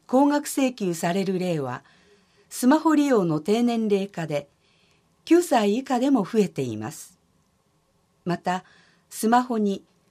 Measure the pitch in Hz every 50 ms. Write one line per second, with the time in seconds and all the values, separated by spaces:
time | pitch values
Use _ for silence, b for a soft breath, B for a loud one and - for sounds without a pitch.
0 | _ - - 262 285 285 294 294 294 - - - 269 254 254 - 208 180 170 165
1 | - 170 175 196 196 185 190 180 180 180 170 156 139 127 123 131 b b b b
2 | b b b b b b b b b b - - - 247 294 311 311 320 311 294
3 | 285 285 254 214 185 170 151 151 151 - 208 233 240 240 233 226 220 214 202 196
4 | 196 202 - - 165 147 151 143 143 - _ _ _ _ _ _ _ _ _ _
5 | _ _ _ _ _ - 320 349 349 - 285 240 208 202 202 247 262 - 269 247
6 | 254 285 277 240 185 - - 220 196 165 - - 135 123 110 107 110 117 - -
7 | - - _ _ _ _ _ _ _ _ _ _ _ _ _ _ _ _ _ _
8 | _ _ _ _ _ 175 175 175 - 180 180 185 b b b b b b b b
9 | b b - - - 220 233 247 247 247 240 220 208 202 196 - - _ _ _
10 | _ _